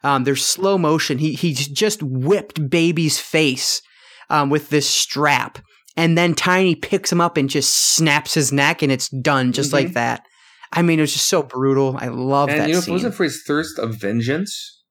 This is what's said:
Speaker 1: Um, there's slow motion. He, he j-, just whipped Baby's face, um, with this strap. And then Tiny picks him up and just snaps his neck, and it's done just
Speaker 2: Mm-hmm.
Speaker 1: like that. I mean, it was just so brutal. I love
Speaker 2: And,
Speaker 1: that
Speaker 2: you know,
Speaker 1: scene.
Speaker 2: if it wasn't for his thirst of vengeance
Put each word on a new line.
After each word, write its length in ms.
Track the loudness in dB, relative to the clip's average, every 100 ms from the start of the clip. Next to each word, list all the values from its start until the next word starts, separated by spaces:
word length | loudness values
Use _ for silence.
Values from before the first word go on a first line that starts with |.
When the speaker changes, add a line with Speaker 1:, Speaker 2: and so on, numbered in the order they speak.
Speaker 1:
Um, 220 | 0 0 0
there's 200 | 0 -2
slow 320 | 0 0 2
motion. 400 | 2 2 0 -2
He, 160 | -2
he 200 | 0 -2
j-, 180 | -2 -4
just 300 | -2 -2 -2
whipped 680 | -4 -2 0 0 -2 -6 0
Baby's 500 | 2 2 2 0 -2
face, 600 | -2 0 0 0 -4 -4 _ _ -20 -20 -2
um, 200 | 0 2
with 200 | 0 0
this 180 | 0 0
strap. 720 | -2 -2 0 2 2 -2 -10 -20 _ -10 0
And 220 | 2 4
then 160 | 2 2
Tiny 400 | 2 2 2 0
picks 340 | -2 -2 0
him 100 | 0
up 160 | 2 0
and 120 | 0
just 240 | 0 0 0 0 2
snaps 380 | 2 2 0
his 180 | -2 0
neck, 300 | 2 2 2
and 100 | 0
it's 160 | 0 -4
done 440 | -4 0 2 2
just 160 | 0 0
Speaker 2:
Mm-hmm. 140 | 0 0
Speaker 1:
like 80 |
that. 300 | -2 -2 -4 -10 _ -20 _ -6
I 80 | 0
mean, 180 | 2 2
it 40 |
was 100 | 0
just 160 | 0 0
so 120 | 0
brutal. 520 | -2 -2 0 2 0 -2
I 100 | -6
love 400 | -4 0 2 2
Speaker 2:
And, 100 | 0
Speaker 1:
that 80 | 0
Speaker 2:
you 60 |
know, 80 | 0
Speaker 1:
scene. 20 |
Speaker 2:
if 40 | 0
it 20 | -2 -4
wasn't 100 | -2
for 80 |
his 200 | -4 -4 -4
thirst 320 | -4 -4 -6
of 160 | -6 -4
vengeance 880 | -4 -2 -2 -2 -4 -10 -14 _ _